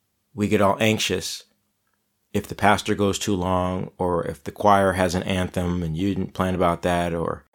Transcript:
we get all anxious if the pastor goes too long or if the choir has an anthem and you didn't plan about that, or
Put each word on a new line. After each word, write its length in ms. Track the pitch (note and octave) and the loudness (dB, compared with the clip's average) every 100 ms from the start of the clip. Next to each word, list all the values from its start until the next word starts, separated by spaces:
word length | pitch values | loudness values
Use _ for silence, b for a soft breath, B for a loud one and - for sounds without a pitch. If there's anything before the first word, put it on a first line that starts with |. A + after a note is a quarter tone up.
| _ _ _ | _ _ _
we 120 | - G#2 | -4 0
get 140 | G2+ | 4
all 160 | G2 - | 4 4
anxious 680 | A2 G#2+ - F2+ - - - _ _ _ _ _ _ _ _ | 2 2 0 -4 -6 -10 -16 _ _ _ _ _ _ _ _
if 140 | G#2 - | -6 -6
the 80 | |
pastor 400 | - G2+ G2+ - | 0 2 2 0
goes 240 | G2 G2+ F#2+ | -2 -2 -2
too 160 | - | -2
long 560 | F#2+ F2+ F#2 F2+ F#2 - - | -2 0 0 -2 -4 -8 -4
or 280 | F#2 E2+ - | -2 -2 -4
if 180 | E2 | -8
the 80 | F#2+ | -12
choir 400 | - G#2 G2 F#2+ | 0 4 6 4
has 220 | F#2 F#2 | 2 0
an 80 | F2+ | 0
anthem 600 | - F#2 F2+ F#2+ F2+ F2+ | -2 -2 -2 -2 -2 -2
and 140 | E2 D#2 | -4 -2
you 180 | G2 | -2
didn't 200 | F#2+ F#2 | -2 -4
plan 200 | - F#2 | -4 -2
about 280 | F2+ F2 E2+ | 2 0 0
that, 320 | F2+ F2 F2 | 0 0 -2
or 320 | E2+ E2 - - | -2 -4 -6 -12